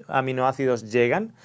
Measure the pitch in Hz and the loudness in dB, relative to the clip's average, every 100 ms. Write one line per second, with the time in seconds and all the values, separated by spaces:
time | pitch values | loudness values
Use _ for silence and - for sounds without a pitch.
0 | - 135 131 127 131 135 131 117 107 117 | -4 -2 -2 0 0 0 0 -2 0 2
1 | 120 170 220 - | 2 2 -4 -10